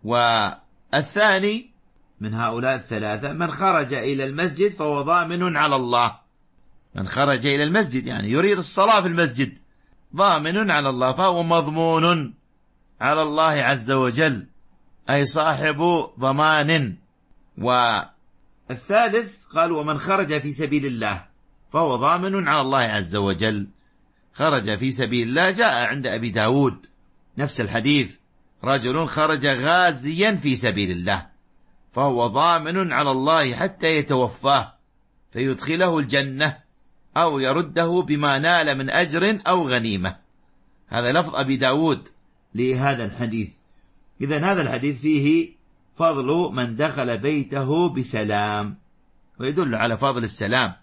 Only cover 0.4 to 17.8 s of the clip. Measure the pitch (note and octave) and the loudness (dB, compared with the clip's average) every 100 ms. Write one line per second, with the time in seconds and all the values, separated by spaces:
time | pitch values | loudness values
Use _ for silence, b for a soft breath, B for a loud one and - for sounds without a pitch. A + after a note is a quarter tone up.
0.4 | G#2 - _ _ _ C#3 C#3+ G3+ G#3+ F#3+ | 0 -4 _ _ _ -2 -2 0 2 4
1.4 | G3+ A3 B3+ _ _ _ _ _ G#2+ A2 | 0 -2 -8 _ _ _ _ _ -6 -2
2.4 | A#2 A#2 C3 B2+ B2 A2 G#2 G#2 C#3 D#3 | -2 -2 -2 -2 -4 -6 -4 -4 -6 -6
3.4 | E3+ D3 F#3+ E3+ C3+ C3+ A#2 C#3 C3+ C#3 | -6 -2 0 2 0 -4 -2 -2 -4 -2
4.4 | F3 C#3+ G3+ G3+ D3+ C#3+ C#3+ F3 E3 F3 | -4 0 -2 0 -2 -2 0 0 0 -2
5.4 | F3+ D3+ D3+ C#3 B2 A#2+ A#2+ - _ _ | -2 2 2 2 2 2 2 -2 _ _
6.4 | _ _ _ - _ - F#2+ - C#3+ C3 | _ _ _ -20 _ -10 -6 0 2 2
7.4 | B2+ C#3 D3 F#3 F#3+ B2+ B2 A#2+ G#2 B2+ | 0 0 0 0 0 -2 -4 -6 -2 2
8.4 | F#3+ G3+ E3+ - G3+ A3 F3+ E3+ E3 A#2+ | 2 2 -2 0 4 4 2 0 0 0
9.4 | C3+ - _ _ _ _ _ C3+ G3 E3 | -4 -6 _ _ _ _ _ 0 2 4
10.4 | D3+ F#3 G#3+ D#3 C#3 B2+ B2+ C3 F#3 F3 | 0 -2 2 2 0 0 0 2 2 2
11.4 | E3+ E3+ D3 D#3 E3 D#3+ E3 F3 C3+ - | 2 2 2 0 2 4 4 2 -2 -10
12.4 | _ _ _ _ _ _ B2 D3+ D#3 D3+ | _ _ _ _ _ _ 0 0 0 2
13.4 | D#3+ D3 B2 C3+ A2+ C3+ B2+ A#2+ D#3+ A#2+ | 2 2 0 0 0 2 2 2 0 0
14.4 | - - - _ _ _ - C#3 C#3 D#3 | -8 -20 -20 _ _ _ -2 0 0 0
15.4 | D#3 C#3+ D3+ D3 E3+ E3+ - - C3 C3+ | 0 2 0 0 2 2 -2 -4 -2 2
16.4 | D#3 D#3 C#3+ D#3+ C3 E2+ _ _ _ - | 4 4 2 0 0 -6 _ _ _ -20
17.4 | _ - G#2+ B2 | _ -6 0 4